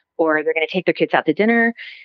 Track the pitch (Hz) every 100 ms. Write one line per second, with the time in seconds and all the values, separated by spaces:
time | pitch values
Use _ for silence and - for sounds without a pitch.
0 | _ - 160 156 151 160 156 185 175 160
1 | 160 151 143 151 214 233 226 233 - -